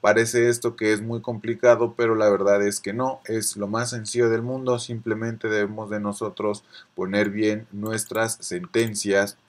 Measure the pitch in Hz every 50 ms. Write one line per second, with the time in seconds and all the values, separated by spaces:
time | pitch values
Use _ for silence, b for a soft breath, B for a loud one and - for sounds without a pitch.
0 | - 104 104 113 117 113 - 120 120 120 120 117 - 117 113 - 110 107 110 104
1 | 107 113 117 117 107 - 117 107 - 113 117 104 - 120 120 110 120 117 117 -
2 | 120 113 113 110 107 107 101 92 98 101 101 101 101 104 101 - - 98 101 117
3 | 127 131 131 - _ - 113 110 107 - - 101 104 101 104 113 120 120 - 120
4 | 110 107 - 120 120 113 113 113 117 120 127 131 131 127 123 117 - - 120 113
5 | 113 117 110 110 113 113 113 113 - 113 107 107 104 101 107 107 110 101 104 107
6 | 104 104 101 - 113 104 92 - 104 104 104 101 B B B B B B B -
7 | 90 92 98 104 104 104 98 104 107 107 107 110 113 _ - 101 104 107 110 107
8 | - - - 110 113 113 - - - - 95 90 90 87 - 113 117 113 107 101
9 | - 101 98 98 101 101 - _ _